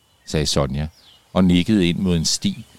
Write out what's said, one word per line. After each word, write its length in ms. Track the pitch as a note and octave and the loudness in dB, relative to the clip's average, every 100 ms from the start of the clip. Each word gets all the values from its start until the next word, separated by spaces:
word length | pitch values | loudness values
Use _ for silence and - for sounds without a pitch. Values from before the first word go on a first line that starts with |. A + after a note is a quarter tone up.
| _ _ - | _ _ -6
sagde 200 | D#2+ D2 | -4 -2
Sonja 420 | D#2+ C#2 C#2 D#2 - _ _ _ | -2 -2 -4 -8 -10 _ _ _
og 120 | F2+ | 0
nikkede 440 | F#2 F2 F2 G#2+ F2 | 4 4 2 2 2
ind 100 | - | 0
mod 180 | F#2+ E2+ | 0 0
en 80 | |
sti, 420 | D#2 - G2+ G2 - | -2 -4 -4 -8 -14